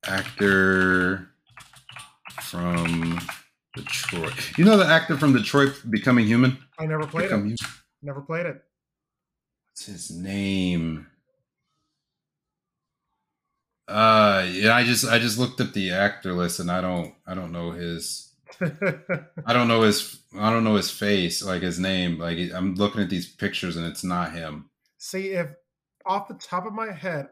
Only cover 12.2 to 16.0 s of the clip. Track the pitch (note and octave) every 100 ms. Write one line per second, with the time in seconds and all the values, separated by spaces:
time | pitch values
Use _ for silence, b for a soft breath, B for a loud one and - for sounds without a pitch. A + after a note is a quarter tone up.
12.2 | _ _ _ _ _ _ _ _ _ _
13.2 | _ _ _ _ _ _ - G#2 A2 A2
14.2 | G#2 G2 F#2 F2+ A2 A#2+ A#2+ A#2 A2+ A#2
15.2 | A#2+ G#2+ B2 - A#2+ G#2 F#2+ F2+